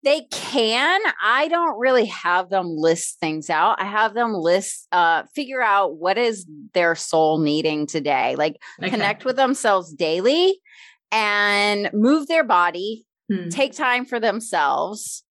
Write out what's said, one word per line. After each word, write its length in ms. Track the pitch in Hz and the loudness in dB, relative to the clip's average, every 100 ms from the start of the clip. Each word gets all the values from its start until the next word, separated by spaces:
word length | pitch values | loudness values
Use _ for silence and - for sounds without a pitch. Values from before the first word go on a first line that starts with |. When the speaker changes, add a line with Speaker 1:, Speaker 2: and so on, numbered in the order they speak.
Speaker 1:
They 200 | 285 302 247 | 2 0 -2
can. 680 | - - 269 220 233 294 381 440 - | -12 -6 -2 0 2 2 2 0 -2
I 260 | 202 247 302 | 0 2 2
don't 300 | 339 339 214 | 0 0 0
really 280 | 254 254 208 | 2 2 2
have 420 | 175 175 180 180 | -2 0 0 0
them 200 | 190 175 | -2 -2
list 500 | 156 165 170 - - | 0 2 2 -2 -6
things 300 | 165 156 151 | -6 -6 -2
out. 300 | 160 185 220 | 2 2 0
I 40 | |
have 300 | 196 208 220 | -2 0 0
them 180 | 214 233 | 0 -2
list, 560 | 208 165 185 190 - - | 0 2 2 0 -12 -2
uh, 320 | 175 170 165 - | 2 2 2 -2
figure 260 | - 262 262 | -8 -6 -2
out 380 | 226 247 285 156 | 2 2 2 -2
what 180 | 175 196 | -2 0
is 300 | 240 208 175 151 143 | 0 -2 -12 -20 -6
their 220 | 180 170 | 0 0
soul 440 | 165 - 165 156 156 | 0 0 2 2 2
needing 480 | 156 151 156 151 151 | 0 0 0 -2 -4
today. 480 | 160 147 135 120 135 | -4 -2 0 0 0
Like, 200 | 156 147 - - | -2 -4 -20 -10
Speaker 2:
Okay. 80 | 180 | -6
Speaker 1:
connect 380 | 214 202 214 254 | -2 -2 -2 -4
with 100 | 254 | 0
themselves 560 | 262 254 226 196 165 | 0 2 2 0 0
daily 680 | 156 165 165 208 311 370 381 _ - - _ _ | -4 -2 2 2 4 2 0 _ -20 -20 _ _
and 760 | 220 214 208 208 202 208 202 202 | -2 0 2 2 2 2 0 -2
move 360 | 214 226 311 285 | 2 2 2 2
their 160 | 330 | 0
body, 600 | 254 185 175 175 202 226 _ _ _ | 2 2 2 0 -8 -10 _ _ _
Speaker 2:
Hmm. 180 | 196 175 | -6 -4
Speaker 1:
take 240 | 175 277 | -2 -2
time 320 | - 269 247 247 | -2 -2 -2 -2
for 120 | 240 | -2
themselves 1040 | 220 202 226 - 139 139 170 214 - - _ | -2 -2 -4 0 0 0 -4 -8 -12 -14 _